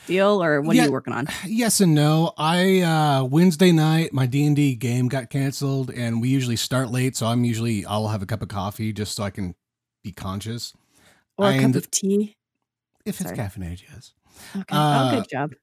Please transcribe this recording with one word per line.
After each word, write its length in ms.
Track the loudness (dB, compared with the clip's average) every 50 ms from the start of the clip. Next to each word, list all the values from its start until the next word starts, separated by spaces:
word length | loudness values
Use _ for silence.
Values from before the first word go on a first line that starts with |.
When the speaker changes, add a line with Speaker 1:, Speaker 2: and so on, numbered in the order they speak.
| -8
Speaker 1:
deal, 360 | -4 0 2 2 2 2 2 2
or 180 | 2 2 2
what 120 | 2 4 4
are 20 |
Speaker 2:
Yeah, 80 | 4 4
Speaker 1:
you 60 | 4 0
working 220 | -2 -4 -6 -6
on? 120 | -6 -6 -6 -8 -8 -10
Speaker 2:
yes 340 | -6 -4 -2 0 0 2 2
and 140 | 4 4 4
no. 400 | 4 4 4 4 2 2 0 -2
I, 440 | -2 -2 0 0 2 2 2 2 2 2
uh, 420 | 2 2 2 2 2 2 2 0
Wednesday 480 | 2 4 4 6 6 6 6 6 6 6
night, 400 | 6 4 4 2 2 0 0 0
my 140 | 0 0
D 180 | 0 0 2 2
and 80 | 2 2
D 180 | 4 2 2 0
game 340 | 0 -2 -2 0 0 0 0
got 220 | -2 -4 -6 -4
canceled, 600 | -4 -4 -4 -4 -4 -4 -4 -2 -2 -2 -4 -6
and 300 | -6 -6 -4 -4 -2 -2
we 80 | 0 0
usually 280 | 0 0 0 0 -2
start 340 | -2 -2 -2 -2 -2 -2 -2
late, 260 | -2 -2 -2 -2 -2
so 100 | -2 -2
I'm 180 | 0 0 0 0
usually, 420 | 0 0 -2 -2 -2 -2 -2 -2
I'll 220 | -4 -4 -4 -2 -2
have 120 | -4 -4 -6
a 40 |
cup 160 | -6 -6 -6 -8
of 60 | -8
coffee 440 | -8 -6 -6 -6 -6 -6 -6 -6 -6
just 220 | -6 -6 -8 -6
so 60 | -6 -8
I 60 | -8
can 240 | -6 -6 -8 -8 -8 _ _ _ _ _ _ _ _ _ -16
be 100 | -16 -14
conscious. 640 | -12 -10 -10 -10 -8 -8 -10 -10 -10 -10 -12 -16 _ _ _ _ _ _ _ _ _ _ _ _ 0
Speaker 1:
Or 80 | 2
a 40 | 4
Speaker 2:
I 40 | 4
Speaker 1:
cup 80 | 4 4
Speaker 2:
end 120 | 4 2
Speaker 1:
of 140 | 2 -2 -4
tea? 460 | -6 -4 -2 0 0 0 0 -2 -6 _ _ _ _ _ _ _ _ _ _ _ _ _ -10
Speaker 2:
If 140 | -10 -8 -8 -8
it's 80 | -8
Speaker 1:
Sorry. 80 | -6 -6
Speaker 2:
caffeinated, 440 | -8 -8 -8 -10 -10 -10 -10 -12 -14 -20
yes. 220 | -20 -20 -20 -20 _ _ _ _ _ -20 -18 -14 -12
Speaker 1:
Okay. 100 | -12 -8 -4
Speaker 2:
Uh, 420 | 0 2 2 4 4 2 2 2 0
Speaker 1:
Oh, 60 | -2
good 80 | -2 -4
job. 220 | -6 -6 -6 -6 -8 -8